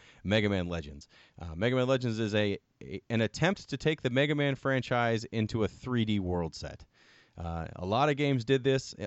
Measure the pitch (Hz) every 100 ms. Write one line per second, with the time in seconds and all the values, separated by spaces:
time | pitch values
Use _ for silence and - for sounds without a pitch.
0 | - - 90 107 104 98 87 85 73 73
1 | - - - - 87 80 113 127 127 131
2 | 123 110 110 107 104 98 - _ - 98
3 | - 117 110 - 160 202 - 135 156 160
4 | 127 123 147 151 143 135 139 131 - 123
5 | 120 113 113 113 107 117 101 - 127 123
6 | 110 104 90 87 82 - 71 71 - _
7 | - - _ - 87 82 80 - 92 110
8 | 151 139 143 131 113 135 131 135 - -